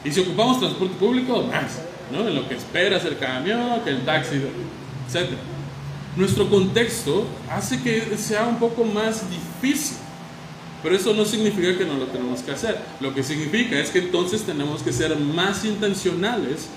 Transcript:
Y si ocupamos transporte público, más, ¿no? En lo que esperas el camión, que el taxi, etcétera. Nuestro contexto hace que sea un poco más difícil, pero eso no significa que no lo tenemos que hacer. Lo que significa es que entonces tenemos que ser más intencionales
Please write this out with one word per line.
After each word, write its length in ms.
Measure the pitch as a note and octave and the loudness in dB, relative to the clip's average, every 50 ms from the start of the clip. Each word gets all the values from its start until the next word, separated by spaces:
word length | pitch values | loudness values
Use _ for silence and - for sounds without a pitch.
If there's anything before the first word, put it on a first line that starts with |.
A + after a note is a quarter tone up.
| - | -4
Y 80 | D3 | 0
si 80 | C#3+ F#3 | 2 2
ocupamos 400 | F#3 F3+ D#3 F#3+ A3 B3+ B3 B3 | 2 2 4 2 4 4 4 4
transporte 360 | - - - - F#3 F#3 F3+ | 2 0 0 0 0 0 0
público, 460 | - F#3 A3 B3 B3+ B3 B3+ B3 G#3 E3 | 2 2 4 4 4 2 2 2 2 2
más, 380 | - - - C#3 - - - - - - - - - | 2 0 -2 -2 -2 -6 -8 -10 -10 -12 -12 -10 -6
¿no? 160 | B2+ D#3 G#3+ A3+ | -2 -2 0 0
En 80 | E3+ | 0
lo 120 | C#3 B2 - | 0 -2 -2
que 80 | B2+ | -6
esperas 480 | A#2+ - - - D#3+ F3+ G3+ G3 F3+ - | -6 -8 -4 0 2 4 4 4 2 2
el 120 | E3+ C#3+ - | 0 -2 -2
camión, 640 | D3 B2+ C3 B2+ C#3 F3+ A3 A#3+ A#3+ A#3+ A#3+ A3 - | -2 -2 -2 -2 0 0 0 2 2 2 0 0 2
que 60 | E3 | 0
el 160 | C#3 B2+ C3 | 0 0 2
taxi, 300 | D3+ D#3 D#3 - - D3 C#3 C3+ C3 A#2 - - - - - - - - - - - | 2 2 2 2 0 -2 -2 -2 -2 -4 -6 -8 -8 -10 -12 -12 -12 -10 -10 -8 -4
etcétera. 340 | - E3+ F3+ F3+ - - - - - - - - - - - - - - - - - - | -2 -2 0 0 -4 -6 -8 -8 -8 -8 -8 -10 -10 -10 -10 -10 -10 -10 -10 -8 0 2
Nuestro 300 | F#3 G3 - G#3+ G3+ - | 2 2 4 4 4 6
contexto 800 | G3 G3+ F#3+ F#3 - A3+ A#3+ A3+ - - - C#3+ D3 F#3+ A3+ - - - - - | 6 6 6 4 4 2 2 2 0 -4 -2 0 0 0 0 -2 -6 -10 -8 -6
hace 320 | D#3 F#3+ G3+ - C4 B3 | -6 -4 -2 -2 -2 -2
que 340 | B3+ B3 A3+ A3 A3 G#3+ G3+ G#3 | 0 2 0 0 0 0 -4 -4
sea 280 | - - A3 G#3 A3+ | -2 0 0 2 2
un 140 | A#3+ A#3 A#3 | 2 2 2
poco 240 | A#3+ A#3 A#3 - A#3 | 2 0 4 2 2
más 400 | A3+ G#3 G#3 G#3+ A3 A3 A3 G3 F#3 | 2 2 2 2 2 0 0 -4 -6
difícil, 640 | F3+ E3+ D#3+ - - - - C4 D4 D4 - - - - - - - - - - - - - - - - - - - - - | -6 -6 -8 -8 -8 -2 2 2 2 2 0 -4 -6 -8 -12 -14 -14 -14 -14 -14 -14 -16 -14 -16 -16 -14 -14 -16 -14 -6 0
pero 120 | D#3 F3+ | 2 2
eso 200 | G3+ F#3+ A#3+ G#3+ | 4 4 4 4
no 100 | G#3+ G#3+ | 4 4
significa 500 | G#3 - A3 G#3+ G#3 - F#3+ E3+ F3+ F#3 | 2 2 2 2 2 2 4 2 2 4
que 100 | F3+ G3 | 2 2
no 100 | E3 D3 | 0 0
lo 100 | C3+ C3 | -2 -2
tenemos 360 | B2+ - B2 B2 B2+ B2+ A#2 | -2 -2 -2 -2 -2 -2 -4
que 100 | - - | -4 -6
hacer. 260 | C#3 C3 - A3+ G3 - - - - - | -6 -4 -2 -2 -2 -2 -4 -10 -10 -6
Lo 160 | C3+ C3+ C3 | -4 -4 -2
que 80 | C3+ C3 | -2 -2
significa 560 | B2+ D3+ D3+ D#3 D3 D#3 A3 B3 - D3+ C#3+ | -2 -2 -2 -2 0 2 2 2 2 2 0
es 100 | D#3 - | 0 2
que 80 | - F#3 | 2 0
entonces 460 | F3 - - F3 F3+ F3+ G#3 G#3+ - | 2 2 2 2 2 2 0 -2 -2
tenemos 400 | - E3 D3 C#3+ D3 D3 D#3 - | -2 -2 -2 -2 -2 -2 -2 -2
que 100 | F3 C#3+ | -2 0
ser 240 | B2 D#3+ D#3 D#3 D3 | 0 2 2 2 2
más 480 | D3 C#3+ D3+ E3+ F3+ G3 G3+ - - | 2 0 2 2 2 0 0 0 0
intencionales 1000 | A3 G#3 G3+ G#3+ G3+ G3 F#3+ - F3+ E3+ E3+ F#3 G#3+ B3 A3 D#3 A#2+ A2 G#2 - - - | -2 0 2 2 0 0 2 0 0 0 2 0 0 0 0 0 -2 -2 -4 -6 -10 -12